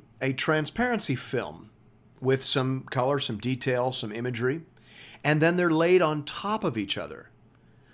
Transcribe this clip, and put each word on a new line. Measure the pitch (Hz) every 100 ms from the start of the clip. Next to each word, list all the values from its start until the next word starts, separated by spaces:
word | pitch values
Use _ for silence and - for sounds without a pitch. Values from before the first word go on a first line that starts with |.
| - -
a | 135
transparency | 131 - 156 151 - 247 226 -
film | 123 - 123 85 82 98 - - _ _ _
with | 127 131
some | - 139 131 131
color, | 135 131 127 139
some | 135 110
detail, | 123 131 135 123 127
some | 127 110
imagery, | 110 123 117 127 160 165 _ - - - -
and | 143 151
then | 165 180
they're | 175
laid | 156 170 185
on | 160 151
top | 143 - 202 214
of | 185 113
each | 101 -
other, | 76 78 - _ _ _ _ - -